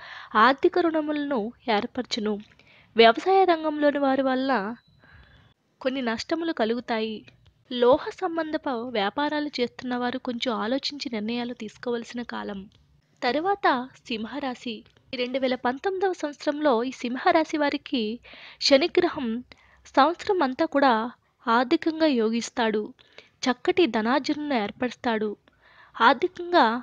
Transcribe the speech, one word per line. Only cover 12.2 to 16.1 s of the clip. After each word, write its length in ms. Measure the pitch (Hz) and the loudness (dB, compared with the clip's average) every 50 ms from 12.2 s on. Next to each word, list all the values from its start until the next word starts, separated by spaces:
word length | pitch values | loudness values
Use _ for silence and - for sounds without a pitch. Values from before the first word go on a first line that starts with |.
కాలం. 380 | 240 - 226 214 208 202 208 196 190 214 _ _ _ _ _ _ _ _ _ _ | -10 -8 -10 -10 -8 -8 -10 -10 -12 -16 _ _ _ _ _ _ _ _ _ _
తరువాత 680 | - 226 240 294 330 381 403 403 - 370 294 247 247 262 - - _ - | -2 -2 -2 0 0 0 -2 2 2 2 2 2 -2 -8 -14 -20 _ -8
సింహరాశి. 760 | 240 214 220 220 247 285 285 262 247 - - 240 220 214 - - _ _ _ _ - | -8 -6 -6 -8 -8 -8 -8 -8 -8 -8 -10 -10 -10 -10 -14 -20 _ _ _ _ -6
ఈ 40 | 247 | -6
రెండు 220 | 247 247 254 269 | -6 -4 -2 -2
వేల 160 | 254 254 254 | 0 0 -2
పంతొమ్మిదవ 580 | 247 - 247 254 277 - 392 381 381 381 381 | 0 0 -2 -2 -2 -4 -4 -2 0 0 0